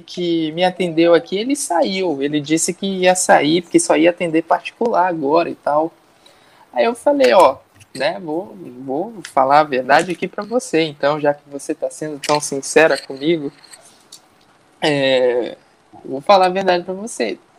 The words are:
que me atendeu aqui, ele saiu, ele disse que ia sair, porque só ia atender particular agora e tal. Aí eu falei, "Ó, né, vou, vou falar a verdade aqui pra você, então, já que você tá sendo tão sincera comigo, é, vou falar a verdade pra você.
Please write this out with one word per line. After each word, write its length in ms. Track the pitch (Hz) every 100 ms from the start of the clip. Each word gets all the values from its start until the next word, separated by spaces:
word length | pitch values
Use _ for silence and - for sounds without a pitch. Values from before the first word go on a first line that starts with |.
| -
que 440 | - 175 165 160
me 100 | 160
atendeu 500 | 180 180 180 160 170
aqui, 240 | 170 165 190
ele 180 | 240 285
saiu, 680 | - 339 247 190 185 139
ele 200 | 143 151
disse 320 | 143 160 -
que 120 | 175 196
ia 300 | 190 180 185
sair, 460 | - 170 143 170
porque 180 | 180 160
só 160 | - 151
ia 140 | 165
atender 320 | 175 175 160
particular 640 | - - - - 233 180 185
agora 420 | 165 139 165 165
e 60 | -
tal. 380 | - 147 160 - _ _ _ _ _ _ _
Aí 120 | - -
eu 100 | 254
falei, 380 | 294 285 254
"Ó, 240 | 208 143 131 _ _ _
né, 260 | - 147 196
vou, 320 | 170 160 214 208 151 123 135
vou 280 | 139 208 220 -
falar 260 | 143 131 147
a 40 |
verdade 480 | 151 127 127 147 185
aqui 160 | 165 180
pra 160 | -
você, 400 | 208 240 - 160
então, 360 | 160 143 143 151
já 140 | 147
que 80 | 143 143
você 240 | 143 - 151
tá 140 | 131
sendo 300 | - 156 143
tão 200 | - 147
sincera 580 | - 139 - 151 160 139
comigo, 540 | - 135 147 165 143 - _ - - _ _ - _ _ _ _ _ _
é, 760 | 160 143 135 131 127 123 107 - _ _ _ - -
vou 160 | 135
falar 240 | - 196 185
a 40 |
verdade 340 | 185 190 175 180
pra 80 |
você. 440 | 190 220 - 226 - _